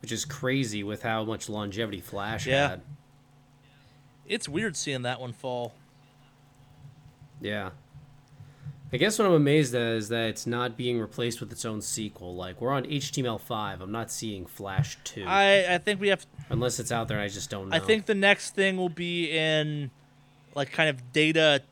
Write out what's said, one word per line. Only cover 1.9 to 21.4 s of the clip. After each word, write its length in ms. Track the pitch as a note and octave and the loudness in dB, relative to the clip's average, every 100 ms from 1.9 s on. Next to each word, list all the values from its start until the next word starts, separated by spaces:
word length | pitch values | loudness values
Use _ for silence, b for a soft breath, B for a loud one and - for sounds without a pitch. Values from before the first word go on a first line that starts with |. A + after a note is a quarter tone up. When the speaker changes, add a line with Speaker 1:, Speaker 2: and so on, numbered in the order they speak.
| G2+ | -4
Speaker 1:
Flash 440 | - G2+ G2+ A2+ B2+ | -8 -6 -4 -4 0
Speaker 2:
Yeah. 240 | C3+ C#3+ | 2 2
Speaker 1:
had. 120 | F#2 - - - _ _ _ _ _ b b b b b _ - | -2 -12 -20 -20 _ _ _ _ _ b b b b b _ -6
Speaker 2:
It's 220 | A3 - | -6 -4
weird 260 | D3 G#3 D3+ | -4 -2 -4
seeing 260 | - C3 | -4 -2
that 160 | B2 A#2+ | -2 -4
one 140 | B2 | -8
fall. 400 | A#2 C3 B2 A#2 - - _ _ _ - _ _ _ - - - - - _ - - | -8 -6 -4 -6 -10 -20 _ _ _ -20 _ _ _ -20 -20 -20 -20 -20 _ -20 -12
Speaker 1:
Yeah. 300 | G2+ G#2 F#2+ - _ - - - _ B B B B B - | -6 -6 -6 -12 _ -20 -20 -20 _ B B B B B -6
I 40 | B2 | 0
guess 200 | F#3 A3 | 2 4
what 80 | G#3 | 6
I'm 60 | |
amazed 400 | E3 C#3+ D3+ C3+ | 6 8 6 4
at 80 | A#2+ | 2
is 280 | A#2 A2+ G#2 | 2 0 0
that 200 | A#2 A2+ | 0 0
it's 160 | A2 - | -2 -4
not 320 | A#2+ B2 A#2 | -2 -2 -2
being 220 | B2 A#2+ | -2 0
replaced 400 | G#2+ - A#2+ A#2 | -2 -4 -4 -4
with 120 | A2 | -10
its 140 | A2+ A#2 | -8 -6
own 160 | G#2+ | -6
sequel. 540 | G2+ A2+ G#2+ - F2+ F2+ | -6 -6 -6 -8 -12 -8
Like, 260 | F2+ F2+ | -8 -4
we're 100 | A#2 | -2
on 140 | C#3 B2+ | -2 -2
H 260 | D3 - | -4 -4
T 100 | - | -2
M 40 | B2 | -2
L 140 | A2 | -4
five. 420 | - A2+ G#2 F#2+ | -6 -4 -4 -6
I'm 100 | F#2+ | -6
not 200 | A2 A2+ | -6 -6
seeing 340 | - A2+ G2+ F2 | -6 -6 -8 -10
Flash 520 | - G2 F#2+ C#3+ - | -10 -4 -2 -2 -4
two. 220 | - - F#2+ | -12 -8 0
Speaker 2:
I, 460 | G3 G3 G3 F3+ | 4 8 6 6
I 40 | F3 | 2
think 200 | G#3 G3 | 2 0
we 100 | G3+ | 2
have 160 | F#3+ - - C#3+ | 2 -2 -18 -4
Speaker 1:
Unless 300 | - B2 B2 | 0 0 -2
it's 120 | A#2 | -2
out 160 | A#2 A2+ | -2 0
there, 120 | G#2+ | -2
I 80 | G#2 | -2
just 220 | G2 - | -4 -8
don't 200 | G#2 F#2+ | -8 -2
know. 60 | D#3+ | 0
Speaker 2:
I 40 | |
think 260 | - A3 G3 | 2 2 2
the 100 | G3+ | 4
next 360 | G3 G3+ - | 6 4 0
thing 260 | - F#3+ F#3 | 0 0 2
will 120 | F3+ | -2
be 420 | E3 F3 F3 E3 | -2 -4 -2 0
in, 580 | D#3+ D#3 D#3 D3+ D3 C#3 _ _ _ _ _ _ | 2 2 2 2 -2 -6 _ _ _ _ _ _
like, 180 | - C#3 | -6 -4
kind 160 | - D#3 | 2 2
of 220 | C3+ B2 | 2 -2
data 520 | D3+ D#3 D#3+ | 4 6 8